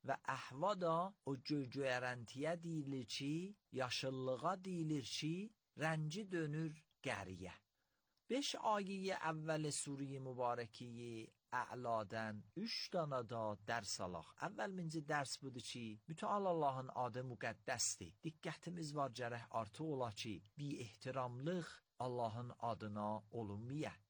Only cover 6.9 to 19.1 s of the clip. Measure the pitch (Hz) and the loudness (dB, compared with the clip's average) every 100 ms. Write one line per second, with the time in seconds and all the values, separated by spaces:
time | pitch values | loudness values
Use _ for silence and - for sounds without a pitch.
6.9 | _ 139 104 95 92 90 - _ _ _ | _ -2 -2 -2 -6 -8 -10 _ _ _
7.9 | _ _ _ _ 254 - - 226 214 190 | _ _ _ _ 0 2 0 2 2 2
8.9 | 196 190 - 160 160 156 156 151 143 - | 0 0 0 0 0 2 2 2 0 -2
9.9 | 139 139 135 131 127 123 120 117 - 123 | -2 -2 -2 -4 2 4 4 -2 -6 -8
10.9 | 117 120 113 110 _ _ 123 120 120 120 | -6 -6 -6 -8 _ _ 0 0 -2 2
11.9 | 113 104 113 110 107 - - 220 - - | 2 2 -2 -2 -4 -6 -4 -2 -2 0
12.9 | 185 151 131 110 117 107 104 - 117 104 | 0 2 0 0 0 0 0 0 0 0
13.9 | - 95 87 80 - 160 208 202 185 165 | -2 0 -2 -6 -6 -4 -2 -2 -2 -2
14.9 | 160 147 151 135 - 135 123 - 123 113 | -2 2 2 2 -4 -6 -8 -8 -6 -6
15.9 | 107 - 160 214 202 196 170 143 135 131 | -8 -10 -4 2 4 4 6 4 2 -2
16.9 | - 123 117 131 117 123 107 - 123 - | 0 0 0 -4 -2 -4 -4 -2 0 0
17.9 | - 87 - 160 - 170 156 - 175 156 | -2 -8 -6 -8 -4 -6 -6 -6 -4 -2
18.9 | 147 139 | 0 0